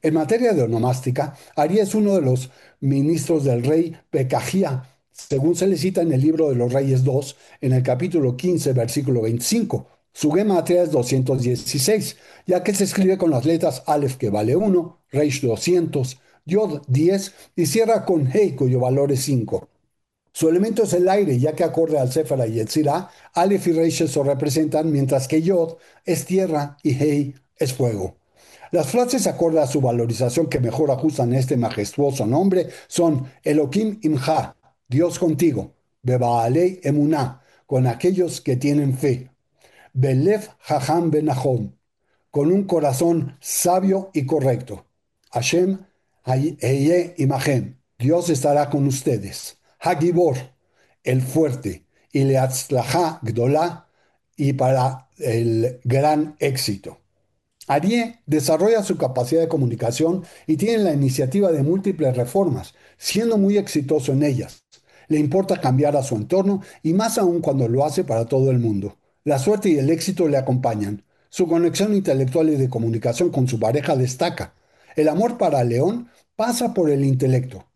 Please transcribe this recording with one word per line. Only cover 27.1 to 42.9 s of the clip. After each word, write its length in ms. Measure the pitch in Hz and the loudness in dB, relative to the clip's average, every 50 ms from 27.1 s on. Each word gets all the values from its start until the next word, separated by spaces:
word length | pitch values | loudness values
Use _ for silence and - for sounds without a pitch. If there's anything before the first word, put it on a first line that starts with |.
| 147 147 143 135 - - _ _ _ | 2 0 -2 -4 -6 -14 _ _ _
es 160 | _ 156 131 | _ -6 -6
fuego. 460 | 127 - 131 120 110 101 92 92 - _ _ _ _ _ _ - - - - - | -2 -2 -2 -2 -2 -4 -6 -8 -10 _ _ _ _ _ _ -20 -20 -20 -14 -2
Las 160 | - 175 151 | -2 -2 -2
frases 400 | 131 - 240 247 247 254 262 - | 0 0 0 0 0 0 0 0
acorde 340 | 190 - - 170 165 160 160 | -2 0 0 0 2 2 2
a 60 | 147 | 0
su 140 | 127 - 151 | 2 0 0
valorización 680 | 127 123 120 120 117 120 117 - 131 123 123 170 160 | 0 2 0 0 0 -2 -2 -2 -2 -2 0 0 -2
que 120 | 131 - 147 | 0 0 -2
mejor 300 | 123 117 - - 156 143 | -2 -2 0 0 0 0
ajustan 420 | 131 127 123 156 143 - 123 120 | 0 0 0 -2 0 0 -2 0
a 60 | 123 | 0
este 200 | 135 127 127 147 | 0 0 0 0
majestuoso 680 | 123 117 110 - - 104 - - - 143 143 131 131 110 | -2 -2 -2 -2 -4 -6 -6 -2 -2 -2 -2 0 -2 -2
nombre 440 | 104 123 156 190 196 185 185 160 - - - - | 0 0 2 2 2 2 2 0 -2 -8 -18 -18
son 400 | _ - - 170 165 151 127 131 - - _ _ | _ -2 0 2 2 2 0 -4 -8 -16 _ _
Elohim 560 | - 147 156 151 139 135 202 220 220 196 - | 0 2 2 0 0 0 -2 -2 -2 -4 -2
Imha, 540 | - 156 156 135 131 156 160 - - - - _ _ _ _ _ _ _ | -2 -2 -2 0 0 0 0 0 -2 -6 -12 _ _ _ _ _ _ _
Dios 300 | 123 135 170 175 170 - | 0 2 2 0 0 0
contigo, 540 | 185 165 156 131 180 165 135 101 95 - _ _ _ _ _ _ | 0 0 0 2 2 2 2 0 -8 -10 _ _ _ _ _ _
Bebaalei 800 | _ 123 127 123 123 120 120 120 113 117 131 165 175 180 190 185 | _ -2 0 2 2 2 2 2 2 2 2 2 2 2 0 -2
Emuná, 600 | - 139 147 147 147 147 156 147 131 131 - - _ _ _ _ _ | -2 0 2 2 2 2 2 0 0 -4 -6 -12 _ _ _ _ _
con 180 | _ 143 127 131 | _ 0 2 2
aquellos 560 | 127 117 120 - 180 185 185 180 160 - - | 2 0 0 0 0 2 2 0 -2 -2 -6
que 140 | _ - 131 | _ -2 -2
tienen 420 | 127 135 143 143 147 143 139 131 | 0 0 0 0 2 2 0 -2
fe, 320 | 131 - 143 123 - - - _ _ _ _ _ _ _ _ _ _ _ _ _ | 0 0 -2 -2 -2 -6 -16 _ _ _ _ _ _ _ _ _ _ _ _ _
Belev 560 | 131 131 139 131 131 147 185 214 220 294 - - | 0 0 2 2 2 2 2 2 0 -2 -10 -20
Jajam 540 | _ _ - 151 143 127 139 156 170 170 165 | _ _ -4 -4 -2 0 0 0 0 2 2
Benahom, 600 | 147 151 151 151 139 127 127 143 127 117 104 98 - _ _ _ _ _ _ _ _ _ _ _ | 0 0 0 0 -2 0 0 0 0 0 -4 -6 -10 _ _ _ _ _ _ _ _ _ _ _
con 200 | - 147 143 156 | -2 0 2 2
un 120 | 185 202 196 | 2 2 0
corazón 760 | 190 180 160 147 143 | 0 0 0 0 0